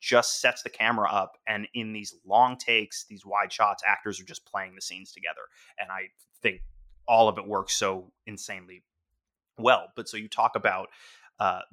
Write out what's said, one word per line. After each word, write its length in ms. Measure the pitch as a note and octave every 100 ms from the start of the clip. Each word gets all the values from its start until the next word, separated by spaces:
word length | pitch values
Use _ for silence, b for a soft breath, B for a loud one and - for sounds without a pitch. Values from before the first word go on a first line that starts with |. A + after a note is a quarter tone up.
just 400 | - A#2+ - -
sets 220 | B2+ -
the 80 | -
camera 400 | - A2+ A2+ G#2
up, 260 | G2+ F#2+ - -
and 220 | G#2 G#2
in 180 | A#2+ A2
these 220 | G#2+ G2+ -
long 320 | F#2 G#2+ B2+ B2
takes, 480 | - A2+ G#2 -
these 220 | - G2+ G2
wide 260 | G2+ G2+
shots, 300 | - G#2 G2 G#2
actors 320 | G2+ G#2+ F#2+
are 60 |
just 220 | F#2+ - _
playing 280 | G2 F#2
the 60 | F#2+
scenes 320 | - F#2 F#2+
together. 300 | - E2 D2+ - b b b
And 120 | F#2+
I 160 | F#2+ F#2+ _ _ _
think 200 | A2 F#2 - - - - -
all 220 | A2+ A2
of 80 | G#2
it 100 | G2
works 280 | G2+ F#2+
so 360 | - G2 F#2+ F#2 _ -
insanely 560 | G2+ - F#2+ F2+ F2+ _ _ _ _ _ _ _ -
well. 300 | A#2 G#2+ F2+ -
But 120 | A2
so 80 | G#2+
you 120 | G#2+
talk 280 | - G#3 A2+
about, 320 | G2+ F#2 F#2+ b b b b -
uh, 220 | G2+ F#2 -